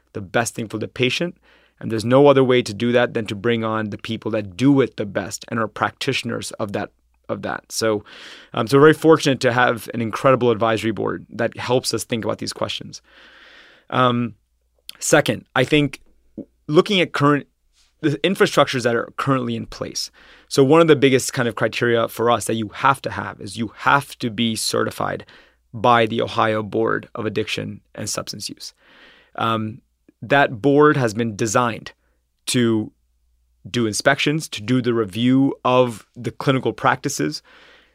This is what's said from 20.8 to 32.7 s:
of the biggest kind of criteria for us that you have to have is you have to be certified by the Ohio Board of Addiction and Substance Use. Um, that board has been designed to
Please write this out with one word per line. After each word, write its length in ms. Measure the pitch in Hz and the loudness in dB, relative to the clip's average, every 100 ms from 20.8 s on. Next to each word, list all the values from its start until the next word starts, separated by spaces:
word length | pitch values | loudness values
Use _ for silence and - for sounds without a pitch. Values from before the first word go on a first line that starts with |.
of 60 | 165 | 6
the 80 | 135 | 6
biggest 380 | 135 127 - | 6 4 0
kind 140 | - 120 | -2 -4
of 80 | - | -2
criteria 520 | 113 - 120 117 117 | -4 0 0 2 0
for 220 | - 117 | 0 0
us 160 | 113 - | 0 0
that 80 | |
you 160 | 113 104 | -4 -6
have 320 | - 135 139 | 0 0 0
to 60 | - | -4
have 320 | 98 101 - | -8 -10 -12
is 160 | 104 95 | -14 -8
you 120 | 113 - | -8 -4
have 400 | 131 139 139 - | 2 2 0 -8
to 100 | 123 | -8
be 260 | 101 117 110 | -2 -2 -2
certified 680 | - 113 110 - 98 - - - _ _ _ | -4 -2 -4 -4 -6 -6 -12 -20 _ _ _
by 320 | 113 123 117 113 | -2 2 4 2
the 160 | 117 | -2
Ohio 400 | 113 117 110 107 | -4 -2 -2 -2
Board 460 | 104 110 113 107 - - | -4 -2 -2 -2 -6 -8
of 100 | 107 | -6
Addiction 560 | 107 107 - 104 101 _ - | -4 -6 -6 -8 -12 _ -12
and 140 | 110 | -8
Substance 380 | - - - - | -8 -10 -12 -14
Use. 260 | - - - _ - - _ _ - | -14 -18 -20 _ -20 -20 _ _ -6
Um, 460 | 113 113 107 131 _ _ _ _ | -4 -2 -4 -10 _ _ _ _
that 400 | 107 139 135 117 | 0 2 2 0
board 360 | 139 143 151 147 | 2 4 4 4
has 160 | 120 | 0
been 220 | 104 117 101 | -2 -4 -4
designed 580 | 117 120 120 107 - - _ _ _ _ - | 0 0 0 -4 -12 -20 _ _ _ _ -6
to 440 | 127 117 | 0 2